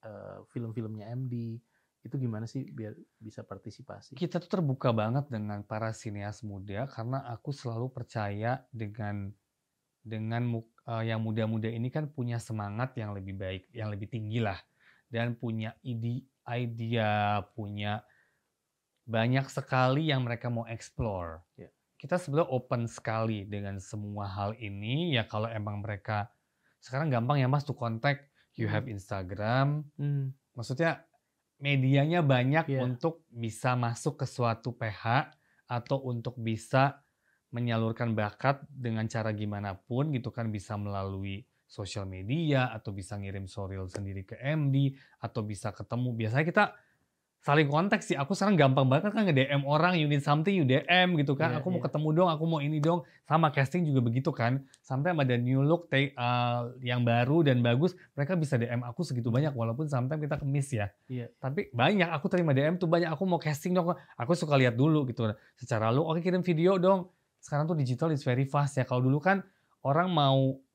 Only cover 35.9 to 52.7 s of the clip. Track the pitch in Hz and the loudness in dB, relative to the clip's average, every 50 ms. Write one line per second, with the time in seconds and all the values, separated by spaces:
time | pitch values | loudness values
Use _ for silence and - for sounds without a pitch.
35.9 | 143 135 135 127 120 117 113 123 117 - 113 113 113 110 - - - 131 135 143 | -4 -4 -2 -4 -4 -4 -6 -8 -8 -4 -4 -4 -4 -4 -4 0 4 4 4 4
36.9 | - - _ _ _ _ _ _ _ _ _ _ - 120 120 120 117 113 113 113 | 0 -6 _ _ _ _ _ _ _ _ _ _ -6 -4 -2 0 0 0 0 0
37.9 | 117 - 127 117 110 107 107 104 - _ - 131 143 139 - - - 135 123 120 | 0 -2 -2 0 0 0 0 -2 -4 _ 0 0 0 0 -4 -18 -14 -8 -6 -4
38.9 | 110 110 110 113 - 117 107 110 110 104 107 104 104 101 104 101 95 - _ _ | -2 -2 -4 -2 -2 -2 -2 -2 -2 -4 -4 -6 -6 -6 -6 -6 -8 -8 _ _
39.9 | 120 123 143 156 147 123 127 120 - - 117 110 107 104 101 - 107 104 104 101 | -2 -2 0 0 -2 -4 -4 -6 -8 -6 -6 -4 -4 -6 -6 -6 -8 -6 -6 -6
40.9 | 101 98 95 98 98 95 98 98 98 101 131 _ _ _ _ _ - - 104 95 | -4 -4 -4 -6 -6 -6 -6 -8 -8 -10 -12 _ _ _ _ _ -12 -12 -10 -8
41.9 | - 107 98 95 95 92 95 104 131 165 170 151 143 131 127 120 113 110 - - | -8 -8 -8 -8 -10 -10 -6 -4 -2 -2 0 2 2 2 2 0 -2 -8 -10 -10
42.9 | 101 98 95 - 107 101 98 98 98 98 98 95 - - 98 95 95 95 95 95 | -10 -10 -10 -10 -10 -8 -8 -8 -8 -8 -10 -10 -10 -10 -8 -8 -6 -8 -8 -8
43.9 | - - 101 98 95 98 98 _ 113 - 123 139 156 156 147 139 135 135 139 135 | -8 -8 -8 -8 -8 -8 -10 _ -14 -8 -4 -2 -2 0 2 2 4 4 2 2
44.9 | 135 - - _ _ _ - 113 - 120 107 107 104 98 - 107 - - 101 _ | 0 -6 -20 _ _ _ -10 -6 -6 -4 -4 -4 -6 -6 -6 -8 -8 -8 -10 _
45.9 | 117 120 127 127 120 113 113 107 113 139 156 170 165 208 208 - - - _ _ | -4 -2 -2 -2 -2 -2 -2 0 2 2 2 4 4 4 2 2 0 -14 _ _
46.9 | _ _ _ _ _ _ _ _ _ _ _ - 143 151 156 139 143 156 175 202 | _ _ _ _ _ _ _ _ _ _ _ 4 6 6 6 6 4 2 2 2
47.9 | 208 196 - - 165 139 139 - 202 - 196 202 208 160 143 135 131 147 139 131 | 0 0 0 -2 -2 -2 0 -2 0 0 4 4 6 8 8 8 8 6 6 6
48.9 | 131 151 202 208 - 220 214 190 151 131 135 135 143 143 139 139 147 156 165 180 | 4 4 2 2 0 2 2 4 6 4 4 4 2 0 2 2 2 4 4 4
49.9 | 185 170 151 147 147 143 139 156 147 147 160 202 202 185 151 123 127 143 - - | 4 4 2 4 2 2 4 4 2 4 4 2 4 4 4 6 4 4 4 4
50.9 | 175 185 180 180 180 151 143 143 139 131 156 165 - 151 135 185 185 170 - 151 | 6 6 6 6 4 2 2 2 2 2 2 0 0 0 -2 -2 -2 -2 -2 -2
51.9 | - 151 151 151 156 165 185 175 160 147 160 165 165 151 139 147 | -2 0 0 2 4 4 4 4 4 0 0 0 0 0 0 0